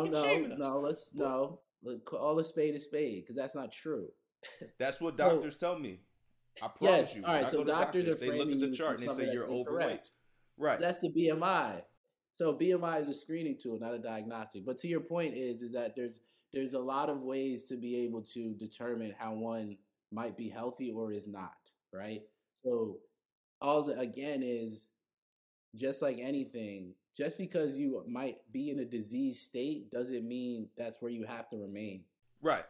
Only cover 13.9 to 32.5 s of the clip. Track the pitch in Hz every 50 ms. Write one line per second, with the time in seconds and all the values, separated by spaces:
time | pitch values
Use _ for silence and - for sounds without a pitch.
13.9 | 120 117 110 117 113 110 107 117 117 113 110 - - 98 95 127 127 - - 170
14.9 | 165 156 160 - 165 175 165 147 113 127 131 123 117 113 120 117 123 123 117 110
15.9 | - 127 123 117 113 - _ _ _ _ _ _ - 135 135 127 135 127 127 135
16.9 | 131 139 151 156 143 135 127 131 135 135 135 135 127 113 - - 131 120 120 120
17.9 | 123 120 120 113 113 113 110 - - 120 113 110 107 101 107 107 - - 120 120
18.9 | 120 113 110 104 101 - 113 113 110 110 113 113 113 113 107 104 101 - _ _
19.9 | _ _ _ _ 107 110 120 117 98 - 117 104 - 117 117 127 123 - 131 120
20.9 | 110 110 113 110 104 104 104 104 98 95 92 87 - - _ _ _ _ _ _
21.9 | - 95 101 107 110 104 107 - _ _ _ _ _ _ - 127 120 117 113 104
22.9 | 95 - - _ _ _ _ _ _ _ _ _ _ _ 139 143 147 151 147 147
23.9 | - 127 127 113 - 131 139 151 143 135 127 123 120 117 113 110 110 - - -
24.9 | _ _ _ _ _ _ _ _ _ _ _ _ _ _ _ _ - 110 131 135
25.9 | 135 - 151 139 123 117 123 135 143 139 127 113 - 117 110 104 101 95 92 90
26.9 | - _ _ _ _ - 185 175 - - 185 - - 170 151 139 135 135 147 135
27.9 | 131 101 120 117 120 127 139 127 - - - 110 110 131 143 147 139 139 123 117
28.9 | 120 113 104 104 120 127 139 135 120 - - - - 123 131 147 156 - - 104
29.9 | - 120 127 131 131 117 113 117 123 127 123 123 120 113 107 - _ - 117 113
30.9 | 113 - 120 120 120 113 107 113 117 117 117 - 120 107 101 98 98 104 107 101
31.9 | 95 92 87 _ _ _ _ _ _ _ 143 160